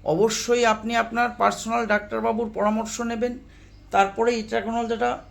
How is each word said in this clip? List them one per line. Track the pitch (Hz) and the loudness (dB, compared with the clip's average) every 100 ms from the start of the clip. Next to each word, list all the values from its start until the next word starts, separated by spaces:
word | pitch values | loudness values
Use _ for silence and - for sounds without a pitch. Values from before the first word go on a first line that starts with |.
| - | 0
অবশ্যই | 165 220 220 - 240 233 | 2 2 2 0 4 4
আপনি | 220 220 233 | 2 0 -2
আপনার | 226 226 240 214 | 0 0 -2 2
পার্সোনাল | 202 202 220 233 220 | 0 0 -2 -2 0
ডাক্তারবাবুর | 208 208 226 226 220 220 | 0 0 -2 0 -2 -4
পরামর্শ | 202 208 214 214 - | 0 0 0 -4 -6
নেবেন, | 233 233 240 240 - - - - - | -4 -2 -4 -4 -14 -20 -20 -20 0
তারপরে | 196 196 196 233 240 | 2 2 2 0 0
ইট্রাকোনাজলটা | 220 226 226 233 226 226 240 - - | -2 -4 -2 -4 -2 -2 -2 -2 -10